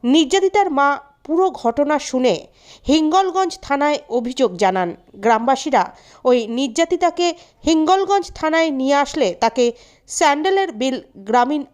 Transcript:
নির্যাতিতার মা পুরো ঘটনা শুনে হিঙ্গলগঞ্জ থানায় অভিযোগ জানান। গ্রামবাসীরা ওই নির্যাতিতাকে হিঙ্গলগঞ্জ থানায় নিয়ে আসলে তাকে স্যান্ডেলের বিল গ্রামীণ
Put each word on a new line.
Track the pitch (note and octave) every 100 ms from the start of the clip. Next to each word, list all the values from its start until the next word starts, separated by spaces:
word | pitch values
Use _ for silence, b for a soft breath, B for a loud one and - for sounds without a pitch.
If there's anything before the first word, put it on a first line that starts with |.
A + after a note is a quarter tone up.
নির্যাতিতার | A#3+ D4 C#4+ F#4+ F#4+ G#4 G4
মা | C#4 C#4+ C#4 - _
পুরো | - E4 F#4+
ঘটনা | - A#3 A#3 C#4+ D4+
শুনে | - B3+ B3+ F3+ - b b b -
হিঙ্গলগঞ্জ | D4+ D#4 F4+ F#4+ F4+ F#4+ -
থানায় | - C#4 D4 C#4+ -
অভিযোগ | A#3 A#3+ B3+ B3 F3
জানান। | G3 F#3 F3 - _ -
গ্রামবাসীরা | A3 A3 A#3 C4 D#4 B3+ F3+ B B B
ওই | C4 B3 A3
নির্যাতিতাকে | A#3 C#4 A3+ E4 E4+ F4 F4 F4 E4+ B B -
হিঙ্গলগঞ্জ | D#4+ D#4 F#4+ F#4+ G4+ -
থানায় | - D#4 D#4+ E4
নিয়ে | C4+ C4
আসলে | C#4+ C#4 D#4+ A3+
তাকে | F3 A3+ A#3+ A#3+ A#3 b b _
স্যান্ডেলের | - D#4 C#4+ E4+ G4 F#4+
বিল | A3 C4 B3+ - -
গ্রামীণ | G3 A#3+ B3 D4+ C4+